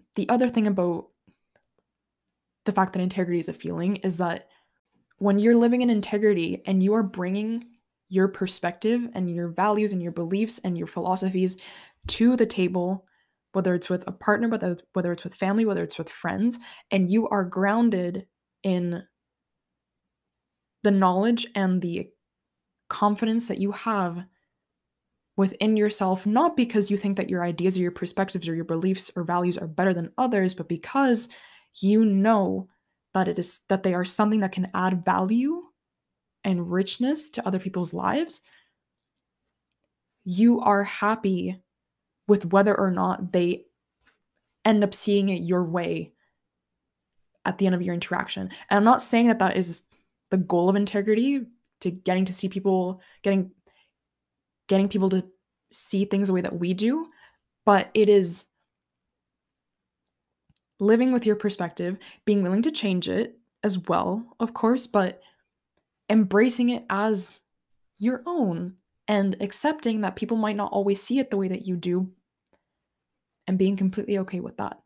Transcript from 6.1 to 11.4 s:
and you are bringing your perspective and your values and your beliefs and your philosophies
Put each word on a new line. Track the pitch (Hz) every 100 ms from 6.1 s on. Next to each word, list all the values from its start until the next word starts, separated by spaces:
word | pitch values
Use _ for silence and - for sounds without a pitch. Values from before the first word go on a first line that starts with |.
| 208 214 185 165 180 -
and | 190
you | 190
are | 214
bringing | 202 185 180 196 214 233 - _ _ _ -
your | 185 190
perspective | 190 185 - 175 175 214 240 233
and | 190 180
your | 170 175
values | 170 202 208 214
and | 185
your | 170
beliefs | 170 165 196 220 -
and | 190 175
your | 165
philosophies | - 170 185 190 185